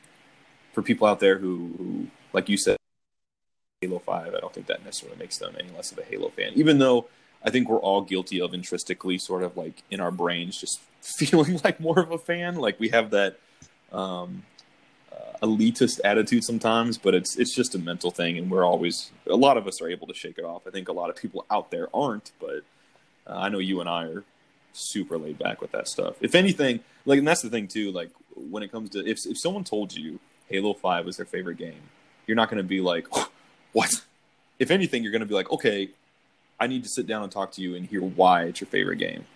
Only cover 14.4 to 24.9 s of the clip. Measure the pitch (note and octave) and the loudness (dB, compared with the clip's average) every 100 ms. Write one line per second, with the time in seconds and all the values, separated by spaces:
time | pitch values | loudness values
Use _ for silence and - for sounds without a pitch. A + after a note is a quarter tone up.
14.4 | - - _ _ _ _ _ - - - | -16 -20 _ _ _ _ _ -16 -14 -4
15.4 | A2 G#2+ A2+ A#2+ A#2 - G2+ G#2+ G#2 A#2+ | 0 4 4 4 2 4 2 4 4 2
16.4 | - A2+ A2+ A2+ A#2 A2 G2 F#2 F#2 - | 2 0 2 2 2 2 4 4 2 0
17.4 | B2 - A#2+ F#2+ E2+ F2 F2+ - E2+ E2+ | 0 2 -2 -2 -6 -4 -4 -2 -2 -2
18.4 | F2+ F#2 F2+ - F2 D#2+ - - - G#2+ | -2 4 4 4 0 -4 -8 -12 0 6
19.4 | C#3 A#2+ G2 - E2+ F2+ - - E2+ E2+ | 6 6 2 -6 -6 -8 -10 -12 -12 -10
20.4 | E2+ E2+ F#2 F#2+ F#2 F2 F2 - G#2 F#2 | -10 -10 -10 -10 -6 -4 -4 -6 -8 -10
21.4 | - G#2 - E2+ - A2+ C#3 G#2+ - _ | -2 -2 -2 -6 -4 -2 -2 -4 -10 _
22.4 | D#2+ C#2+ - _ _ _ _ _ - F#2 | -10 -10 -12 _ _ _ _ _ -14 -6
23.4 | G2 G2+ F#2+ F#2 E2+ E2+ E2 F2 - _ | -4 -2 -2 -2 -2 -4 -4 -10 -14 _
24.4 | _ _ _ - - | _ _ _ -14 -8